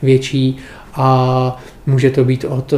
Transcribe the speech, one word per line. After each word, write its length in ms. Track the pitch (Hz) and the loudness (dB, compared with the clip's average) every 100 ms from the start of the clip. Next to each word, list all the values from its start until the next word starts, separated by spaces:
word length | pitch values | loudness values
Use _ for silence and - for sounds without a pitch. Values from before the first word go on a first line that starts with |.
větší. 560 | 131 131 135 135 131 131 - - - | 2 2 0 -2 -2 -2 -10 -20 -14
A 680 | - 131 131 127 127 131 - - - - | -2 2 2 2 0 -2 -4 -14 -10 -2
může 240 | 135 135 | 0 2
to 140 | 135 | 2
být 200 | 127 131 | 0 0
od 300 | - 131 131 | -4 -6 -2